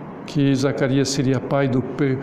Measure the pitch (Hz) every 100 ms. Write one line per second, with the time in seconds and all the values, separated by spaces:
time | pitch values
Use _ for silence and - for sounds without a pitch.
0 | - - - 147 139 131 139 - 135 135
1 | 131 - 131 127 135 139 135 127 123 -
2 | 139 131